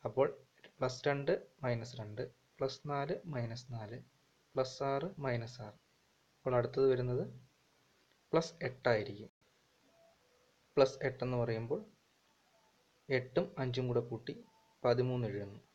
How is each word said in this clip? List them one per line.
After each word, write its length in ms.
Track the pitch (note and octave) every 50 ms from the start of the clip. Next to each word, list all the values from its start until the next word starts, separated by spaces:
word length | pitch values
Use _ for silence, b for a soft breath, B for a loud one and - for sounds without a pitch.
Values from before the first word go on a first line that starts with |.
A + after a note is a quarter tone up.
| -
അപ്പോൾ 220 | A#2+ - B2+ C#3 D3+ - - - _ _ _ - - _ _
പ്ലസ് 220 | C3 B2+ - - -
രണ്ട് 260 | D3 C#3+ C#3+ C#3 C#3 F3+ - - - _ _ C#3
മൈനസ് 320 | B2 A#2+ A#2 A2+ - - A#2
രണ്ട്, 220 | G#2+ G#2+ G#2 A2 B2 A#2+ - _ _ _ _
പ്ലസ് 240 | - C#3 C3 - - _ D3
നാല് 240 | C#3+ C#3 C#3 C#3+ F#3 - - E3+ D3
മൈനസ് 320 | B2+ A#2 A2+ A2+ A#2+ - - A#2+
നാല്, 240 | A2+ G#2+ G#2 A#2 B2+ - _ _ _ _ _ _ _ _ _ _
പ്ലസ് 220 | C3+ C3 C3 - - C#3+ C#3
ആറ് 200 | C#3 C#3 D#3+ F#3 F#3+ - C#3
മൈനസ് 340 | C3 A#2+ A#2 A2+ A#2 - - A2
ആറ്. 120 | G#2 - - _ _ _ _ _ _ _ _ _ _ _
അപ്പോൾ 200 | _ _ C3 B2+ A#2+
അടുത്തത് 280 | A#2+ A#2+ - C3+ C3+ C3+ C3
വരുന്നത് 320 | B2 B2 B2 B2 C3 F#3 - - - - - _ _ _ _ _ _ _ _ _ _ _ _ _ _ _ _ -
പ്ലസ് 200 | E3 E3+ - - - - A#2+
എട്ട് 180 | A#2+ - - B2+ A#2
ആയിരിക്കും. 380 | G#2+ G#2 - G2+ G#2 G#2+ - _ _ _ _ _ _ _ _ _ _ _ _ _ _ - - _ _ _ _ _ _ _ _ _ _ _ _ _
പ്ലസ് 220 | - C3+ C3+ - - - C3+
എട്ട് 140 | B2+ - B2
എന്ന് 120 | B2+ B2+ B2 A#2
പറയുമ്പോൾ 380 | B2 A2+ A2 A#2 A#2 C#3+ G3+ G#3+ - - _ _ _ _ _ _ _ _ _ _ _ _ _ _ _ _ _ _ _ _ _ _ -
എട്ടും 400 | C3+ B2+ B2 - - F3 F#3 G3+ - - C3+
അഞ്ചും 260 | B2+ B2 C3 B2+ B2
കൂടെ 140 | A#2+ A#2+ A2+ -
കൂട്ടി 260 | A#2 A2 - - - - - - _ _ _ _ _ _ -
പതിമൂന്ന് 460 | B2+ A#2+ B2 B2 B2+ B2+ B2 A#2+ G#2+
എഴുതുന്നു. 300 | G2 G#2 G2+ G2 G2+ - - _ _